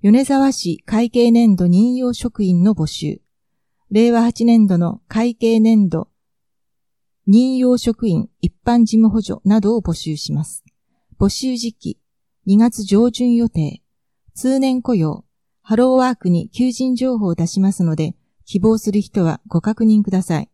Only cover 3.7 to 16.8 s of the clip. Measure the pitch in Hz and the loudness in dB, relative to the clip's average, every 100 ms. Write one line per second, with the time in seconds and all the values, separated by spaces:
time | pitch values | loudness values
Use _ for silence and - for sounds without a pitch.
3.7 | _ _ 208 233 233 233 - 233 233 208 | _ _ 0 2 2 0 0 2 4 4
4.7 | 175 170 - _ 220 240 226 226 226 220 | 2 -2 -6 _ -4 -4 -2 0 2 4
5.7 | 220 196 160 - _ _ _ _ _ _ | 2 2 -2 -8 _ _ _ _ _ _
6.7 | _ _ _ _ _ - 208 254 262 254 | _ _ _ _ _ 2 2 2 0 0
7.7 | 247 - 220 233 165 - _ - _ - | 0 -2 -4 -2 -2 -4 _ -8 _ -2
8.7 | 240 226 220 220 220 208 - 190 214 202 | 2 2 4 2 2 -4 -4 0 2 2
9.7 | 226 175 165 - 151 - 147 151 - _ | -2 -4 -6 -6 -8 -6 -8 -8 -12 _
10.7 | _ _ _ _ _ 196 - 262 247 233 | _ _ _ _ _ -2 -2 -6 -6 -8
11.7 | - 170 - _ _ _ _ - 202 233 | -10 -12 -12 _ _ _ _ 0 2 2
12.7 | 233 196 196 240 233 247 233 233 - 151 | 0 -2 0 0 0 -2 0 -2 -4 -6
13.7 | - _ _ _ _ _ - 254 269 269 | -8 _ _ _ _ _ -8 -2 0 0
14.7 | 254 240 226 156 - - _ _ _ _ | -2 -2 -2 -2 -6 -14 _ _ _ _
15.7 | 220 254 254 254 247 185 170 185 - 254 | 0 2 2 0 -2 0 -2 -2 -2 -2
16.7 | 233 | -2